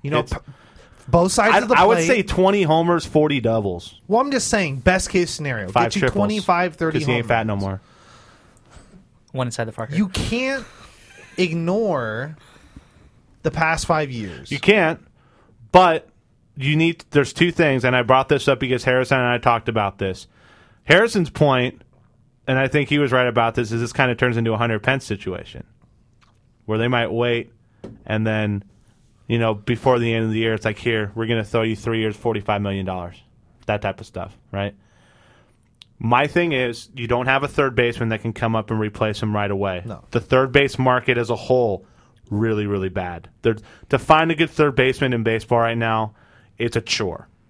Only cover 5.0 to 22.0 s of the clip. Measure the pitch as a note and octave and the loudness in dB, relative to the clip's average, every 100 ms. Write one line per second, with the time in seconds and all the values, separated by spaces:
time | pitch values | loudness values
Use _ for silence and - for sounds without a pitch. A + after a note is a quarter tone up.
5 | - F#3+ E3+ - D3 A#2 F#2+ A2+ A#2 G3+ | 0 -2 -2 -4 -6 -6 -2 0 0 0
6 | C3 - G2+ G#3+ F#3+ F3 F3+ D#3 E3 D#3 | 0 0 -2 -2 0 0 0 -2 -2 -2
7 | C#3+ A#2+ A2+ A#2 A2 G2+ G2 F#2+ _ _ | 0 -2 0 0 0 -4 -4 -6 _ _
8 | - - - _ _ _ _ - - - | -20 -20 -20 _ _ _ _ -20 -20 -20
9 | _ _ _ C3 B2 A2+ A2+ - A2+ D#3 | _ _ _ -6 -6 -6 -8 -8 -6 -2
10 | G3+ - - A#3+ B3+ C4+ - - - - | -2 -2 -4 -4 -4 -6 -8 -20 -20 -20
11 | - - - - F3+ E3 E3 G3 A3 D3+ | -20 -20 -18 -4 -2 -2 -2 0 0 -2
12 | A2+ G#2+ C#3+ D#3 - - - - _ _ | -4 -6 -10 -14 -20 -20 -20 -20 _ _
13 | - _ _ _ D#3 C#3 D#3+ D#3+ - D#3+ | -20 _ _ _ -6 0 0 0 0 -2
14 | D3 B2 G2+ C#2+ - C#3 - G#3+ D#3+ D#3+ | -2 -6 -10 -12 -10 -2 4 4 4 0
15 | - _ _ _ _ _ A2+ F#3+ F#3 D#3+ | -12 _ _ _ _ _ 6 8 8 4
16 | - _ _ _ _ - C3+ D3+ E3 E3 | -4 _ _ _ _ -6 -2 2 2 0
17 | - D3 C#3 - F3 E3 D#3+ C3+ B2+ B2+ | 0 2 2 2 0 4 2 4 2 2
18 | A#2 C3 C3+ C#3+ - C3 C3 B2 - B2+ | 4 2 4 0 2 0 0 0 2 0
19 | B2+ C3+ B2 A#2+ C3 A#2 - A2 G2+ - | 2 0 2 2 2 2 0 -2 -2 -2
20 | G2 F2+ - _ _ - _ _ - E3 | -6 -6 -14 _ _ -20 _ _ 4 4
21 | A3+ G#3+ D#3+ - D3 C3 B2 - _ _ | 4 0 -2 2 2 4 0 -6 _ _